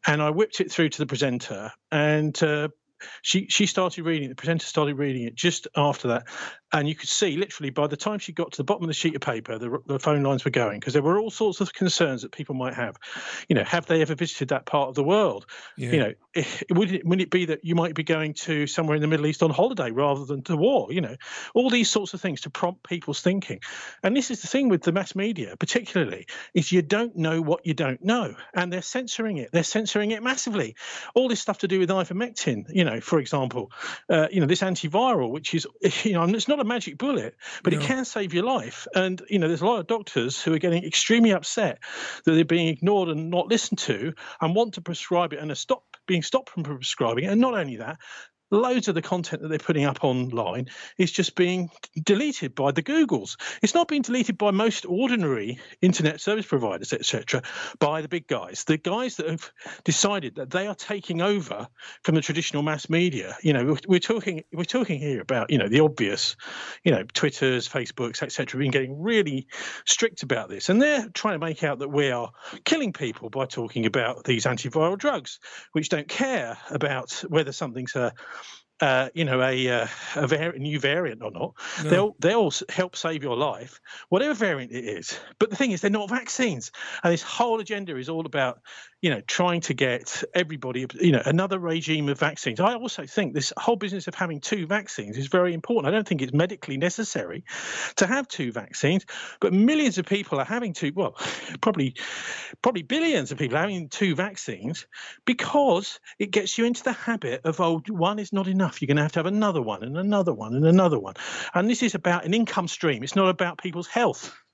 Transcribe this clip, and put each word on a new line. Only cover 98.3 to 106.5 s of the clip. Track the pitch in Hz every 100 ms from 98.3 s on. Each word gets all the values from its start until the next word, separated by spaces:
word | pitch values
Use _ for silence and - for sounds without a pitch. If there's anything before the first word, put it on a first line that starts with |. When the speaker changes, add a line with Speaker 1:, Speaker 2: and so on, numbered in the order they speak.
| - 127
Speaker 1:
vaccines, | 117 101 - 139 185 - - - -
but | 202
millions | 185 226 311 285 180
of | 175
people | 202 196 147
are | 127
having | 233 233
two, | 165 147 175
well, | 190 - - - - 156
probably, | - 185 135 - - - - - - -
probably | 240 214
billions | 151 294 330 269 131
of | 139
people | 139 135
are |
having | 190 185 151
two | - 196 170
vaccines | 196 202 - 120 113 160 - - - - -
because | 247 - 294 277 175 202 - - -
it | 208
gets | 208 196